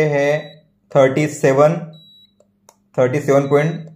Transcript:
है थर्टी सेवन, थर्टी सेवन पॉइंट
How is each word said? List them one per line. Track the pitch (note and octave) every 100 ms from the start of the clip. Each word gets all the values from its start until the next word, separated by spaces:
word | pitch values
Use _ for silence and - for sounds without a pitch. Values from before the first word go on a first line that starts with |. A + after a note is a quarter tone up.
| D3+
है | C#3+ C#3+ D3+ - - _ _ _
थर्टी | C#3+ C3+ C3+ D3+
सेवन, | - C#3 C3+ D3+ E3+ - - _ _ _ _ _ _ _ _ _ -
थर्टी | B2+ C#3+
सेवन | - C#3 C3
पॉइंट | C#3+ D#3+ - -